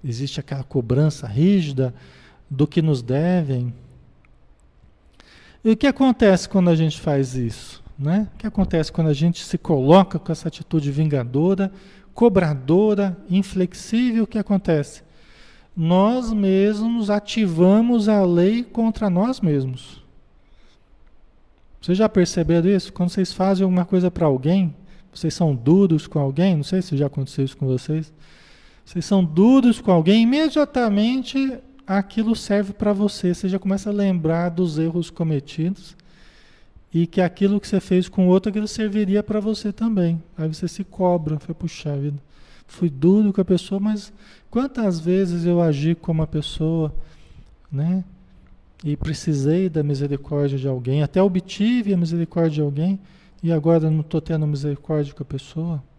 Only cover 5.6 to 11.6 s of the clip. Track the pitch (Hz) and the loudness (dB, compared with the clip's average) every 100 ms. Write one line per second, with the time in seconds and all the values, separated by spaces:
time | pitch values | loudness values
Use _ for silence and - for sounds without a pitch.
5.6 | 220 220 277 - 262 233 214 185 - 196 | 0 2 2 4 2 6 4 4 2 2
6.6 | 175 160 160 - - 139 131 127 120 - | 4 2 0 -2 -2 0 -2 -4 -6 -6
7.6 | - - - - 139 190 208 - 220 - | -16 -20 -20 -8 -2 -2 -2 -8 -6 -2
8.6 | - 165 151 - 160 139 170 175 - 180 | 0 0 -2 0 0 2 0 -2 -6 -6
9.6 | - 151 131 185 185 165 - 160 160 - | -2 0 6 6 6 -4 -6 -8 -8 -10
10.6 | - 160 143 139 156 143 120 131 175 196 | -4 -2 -2 -2 0 0 -2 0 0 0